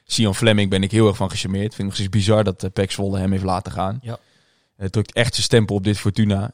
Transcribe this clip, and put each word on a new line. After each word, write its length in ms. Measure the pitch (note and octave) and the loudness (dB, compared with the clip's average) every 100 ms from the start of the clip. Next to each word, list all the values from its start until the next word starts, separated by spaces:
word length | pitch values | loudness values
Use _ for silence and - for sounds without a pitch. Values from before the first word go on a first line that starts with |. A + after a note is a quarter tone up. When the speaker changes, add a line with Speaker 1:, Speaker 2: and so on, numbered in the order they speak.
Speaker 1:
Sion 320 | _ - A2 G2 | _ 0 0 2
Fleming 340 | A2+ G#2 G2 | 4 4 2
ben 140 | F#2+ | 0
ik 80 | F#2+ | 2
heel 160 | G#2+ A2 | 4 4
erg 80 | F#2+ | 2
van 120 | F#2+ | -4
gecharmeerd. 380 | - F#2 F#2+ G#2 - | -4 -4 -4 -6 -6
Vind 40 | |
ik 60 | G2 | -8
nog 80 | |
steeds 160 | F#2+ G2 | -4 -2
bizar 340 | G#2 F#2+ G#2+ | 0 2 2
dat, 200 | G#2 F#2 | 2 -2
eh, 60 | F#2+ | -6
pek 200 | - G2 | -4 -4
Zwolle 280 | - G2 G2 | -2 -4 -2
hem 120 | F#2+ | -2
heeft 120 | F#2+ | -2
laten 280 | F#2+ F2+ F#2+ | -2 -4 -4
gaan. 280 | F2+ F#2+ A#2 | -6 -6 -6
Speaker 2:
Ja. 160 | A2+ A#2 _ _ _ _ _ _ | -10 -14 _ _ _ _ _ _
Speaker 1:
Het 160 | F#2+ | -4
drukt 200 | G#2+ G2 | -2 -2
echt 200 | - A#2 | 0 0
zijn 100 | - G2 | 0 2
stempel 300 | A#2 G#2+ G2+ | 4 4 0
op 80 | |
dit 140 | G2 G2+ | 0 0
Fortuna. 520 | G#2 G2+ G#2 G2 A2+ | 0 2 2 2 -4